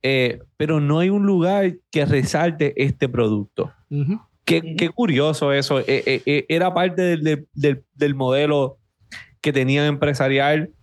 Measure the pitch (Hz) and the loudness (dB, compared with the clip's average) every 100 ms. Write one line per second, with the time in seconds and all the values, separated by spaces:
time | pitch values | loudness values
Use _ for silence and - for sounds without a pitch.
0 | 131 135 123 - - _ 151 156 147 160 | 0 0 0 -4 -14 _ -2 0 2 2
1 | 180 202 202 185 170 202 190 - _ 156 | 2 2 2 2 2 2 0 -4 _ -2
2 | 143 143 135 151 170 165 147 - 135 - | 2 2 0 0 0 0 -2 0 -2 0
3 | 135 120 110 107 101 - - _ _ 143 | -2 0 2 0 -4 -6 -8 _ _ -4
4 | 143 214 - _ - 170 165 156 196 - | -2 -4 -8 _ -2 -2 0 -4 -4 0
5 | 233 131 151 151 143 139 139 139 117 135 | 0 2 0 0 0 0 0 -2 0 -2
6 | - 131 139 147 - 160 180 175 185 175 | 0 -2 0 -2 0 -2 0 0 -2 0
7 | 180 165 156 147 156 - 147 135 _ - | 0 0 -2 -4 -6 -2 0 0 _ -2
8 | 147 135 131 135 147 147 131 - _ _ | -2 0 0 0 2 0 -2 -6 _ _
9 | _ - - _ 151 139 131 139 147 143 | _ -20 -20 _ -2 0 2 2 0 0
10 | 147 139 135 135 139 151 151 _ | 0 0 0 2 2 0 -2 _